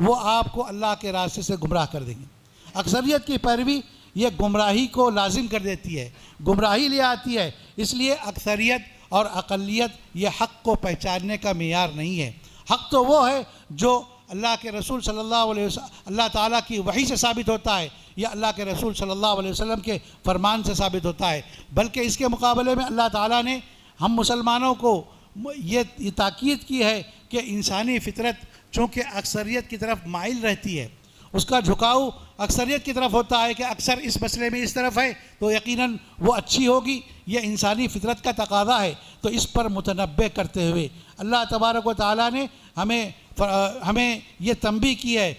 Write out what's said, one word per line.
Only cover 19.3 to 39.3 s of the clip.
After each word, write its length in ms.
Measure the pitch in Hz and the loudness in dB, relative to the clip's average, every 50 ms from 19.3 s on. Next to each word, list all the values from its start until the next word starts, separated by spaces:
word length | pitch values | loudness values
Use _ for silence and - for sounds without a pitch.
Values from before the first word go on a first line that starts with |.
| 202 196 | 0 0
अलैहि 140 | 190 190 | -2 -4
वसल्लम 280 | 175 - 214 220 226 208 | -2 -2 -2 -2 -2 -4
के 160 | 175 220 208 160 - - - - - | -2 -4 -6 -6 -6 -12 -18 -6 -2
फरमान 380 | 190 185 180 190 208 220 226 196 | 0 0 2 2 2 2 2 0
से 120 | 190 196 | -2 0
साबित 300 | 170 196 190 180 185 165 | 0 0 0 0 -2 -2
होता 220 | 175 165 - 202 175 | -2 -2 0 0 0
है, 160 | 156 147 - - - - - - 139 | 0 -2 -4 -10 -18 -20 -14 -4 0
बल्कि 280 | 156 220 233 - 262 | 0 0 0 0 -2
इसके 260 | 240 233 - - 269 247 | -2 -2 -2 0 0 0
मुकाबले 480 | 240 233 247 240 240 247 247 254 254 | 0 2 2 2 2 4 2 2 2
में 80 | 254 262 | 0 0
अल्लाह 220 | 247 220 233 233 226 | -2 0 2 0 2
ताला 320 | 202 208 208 220 233 240 | 2 0 0 2 2 2
ने 200 | 233 247 262 254 - - - - - - - - | 0 0 -4 -6 -8 -14 -20 -20 -20 -20 -8 -2
हम 120 | 165 208 | 0 0
मुसलमानों 640 | 233 226 220 226 240 240 233 240 233 247 254 262 254 | 2 2 2 2 0 2 2 2 2 2 2 2 0
को 180 | - 240 240 214 170 156 - - - - - - 202 233 285 | 2 4 2 2 2 0 -6 -18 -20 -20 -20 -14 -10 -10 -10
ये, 360 | 294 285 175 165 220 247 233 - - - | -8 -8 -6 0 0 0 0 0 -6 -6
ये 120 | 262 202 175 | -6 -4 -2
ताकीद 500 | - 202 196 - - 254 277 285 - - | 0 0 0 0 0 0 0 0 0 -2
की 200 | - 262 254 220 | -4 0 2 2
है 180 | 214 220 208 - - - - - - | 2 2 0 -4 -10 -18 -20 -14 -6
कि 80 | 240 240 | -4 -4
इंसानी 600 | 247 247 202 208 190 - 196 196 220 247 254 226 | -4 -2 -4 -2 -2 -2 -2 0 0 0 0 0
फितरत 400 | 160 208 - - 233 240 226 - - - - - - - - | -2 -4 -6 -2 -2 -2 -2 -4 -10 -20 -20 -20 -18 -6 -2
चूँकि 280 | 226 233 220 - 247 | 0 0 0 0 -4
अक्सरियत 640 | 240 277 202 202 - - - 208 208 208 240 247 247 - | -6 -4 -4 -6 -6 -4 -4 -4 -4 -2 -4 -4 -4 -6
की 100 | 233 208 | -8 -6
तरफ 260 | 220 220 226 214 170 170 | -2 -2 -2 -4 -4 -6
माइल 340 | 175 170 180 220 254 240 | -6 -4 -4 -2 -4 0
रहती 340 | 220 220 196 196 - 202 180 | 0 0 -2 -2 -4 -6 -4
है, 160 | 147 120 110 - - _ - - - - - - | -4 -6 -8 -12 -20 _ -20 -20 -20 -16 -6 -2
उसका 260 | 190 - - 262 254 | -2 0 2 2 2
झुकाव 520 | 202 170 202 - 226 233 247 262 269 247 - - - - - - | 4 4 2 4 4 4 4 4 2 0 -4 -8 -16 -18 -8 -6
अक्सरियत 440 | 208 202 - 247 247 247 285 285 - | -4 -2 0 0 0 0 0 -2 -2
की 100 | 285 254 | -2 -2
तरफ 200 | 254 262 240 196 | 0 0 2 4
होता 240 | 240 240 - 262 233 | 2 2 4 2 2
है 160 | 233 240 233 | 2 2 0
कि 100 | 233 247 | -2 -4
अक्सर 340 | 247 220 - - 262 254 254 | -6 -4 -4 0 0 0 0
इस 200 | - 233 - - 226 | 0 -4 -4 -2 -2
मसले 260 | 220 - 233 240 233 | -4 -2 -2 -2 -2
में 100 | 226 247 | -2 -2
इस 160 | 247 214 - | -4 -4 -2
तरफ 220 | 262 247 247 208 233 | 0 0 0 2 2
है 160 | 262 254 202 - - - - - | 0 0 0 -6 -14 -20 -8 -2
तो 120 | 202 214 | 0 0
यकीनन 480 | 214 220 214 240 240 226 254 247 226 - - - - - | 0 0 0 0 0 0 0 0 -2 -6 -10 -14 -8 0
वो 120 | 170 220 240 | 2 2 2
अच्छी 320 | 208 - - - 254 262 | 2 0 0 0 2 4
होगी, 360 | 240 247 262 220 262 269 240 - - - - - 180 | 6 4 4 2 0 -4 -4 -6 -12 -20 -16 -8 -4
ये 120 | 208 240 | -2 -2
इंसानी 460 | 220 208 214 190 208 202 214 226 254 226 | 0 -2 -2 0 0 0 2 2 0 -2
फितरत 320 | - 202 185 226 233 - | -2 -2 -2 -2 -2 -2
का 120 | - 254 233 | -2 -4 -2
तकाजा 440 | 226 214 - 202 202 208 220 254 220 | -2 -2 0 2 2 4 4 4 2
है। 200 | 202 175 143 - - - - - - | 2 0 -2 -6 -12 -20 -14 -4 -4
तो 60 | 214 | -2